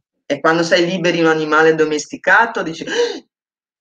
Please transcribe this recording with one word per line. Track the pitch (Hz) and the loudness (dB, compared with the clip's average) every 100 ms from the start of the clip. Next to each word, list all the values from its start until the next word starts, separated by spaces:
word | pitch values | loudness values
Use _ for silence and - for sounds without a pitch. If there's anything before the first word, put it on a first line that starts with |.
| _ _ _ | _ _ _
E | 143 | -2
quando | 160 165 | 0 0
sei | 170 180 170 | 2 0 0
liberi | 185 170 170 | 0 -2 0
un | 160 | 0
animale | 160 156 151 160 | 0 0 2 4
addomesticato, | 160 156 151 - 135 - 196 226 214 | 4 0 -2 -8 -6 2 2 2 -2
dici: | 165 160 143 | -8 -10 -8
"Ah, | 453 466 339 - _ _ _ _ _ | -4 -4 -4 -14 _ _ _ _ _